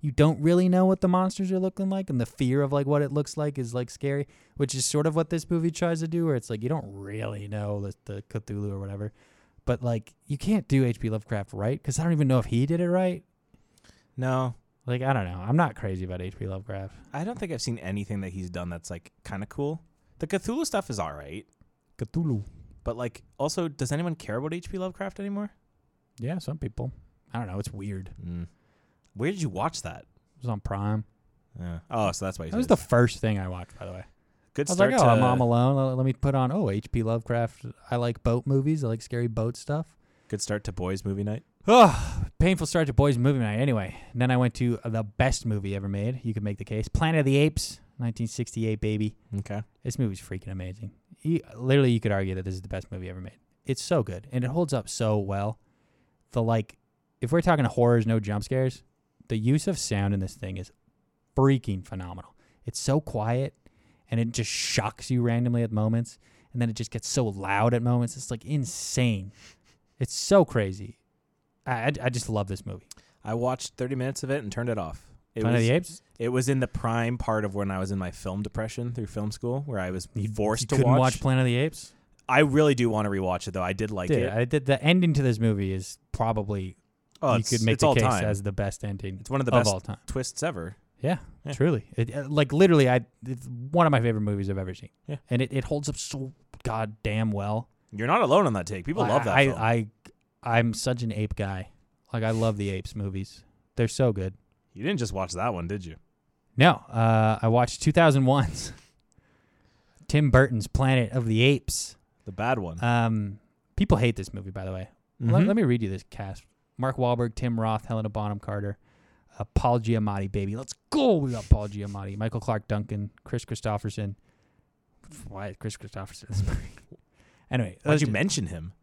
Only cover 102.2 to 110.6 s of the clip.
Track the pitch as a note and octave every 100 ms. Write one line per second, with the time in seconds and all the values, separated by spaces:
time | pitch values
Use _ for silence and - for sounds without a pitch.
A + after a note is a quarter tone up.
102.2 | A2 A2+ A2+ G2+ G2+ F#2+ F2+ G#2 G2+ F#2+
103.2 | F#2+ - _ _ _ - A#2 - B2+ G2+
104.2 | F#2 F#2+ _ _ _ - A#2 G3+ A2+ F#2+
105.2 | F#2 F#2 A2 F#2+ E2+ G2+ F2+ D#2 _ _
106.2 | _ _ _ - D3+ G#2+ - A2+ A2+ A2+
107.2 | A2 A2 A2+ A2+ B2 - - D3+ E3 C#3
108.2 | B2+ C#3 G#2+ - - - _ _ _ _
109.2 | _ _ _ _ _ _ _ _ - D3
110.2 | D3 B2 C3 A#2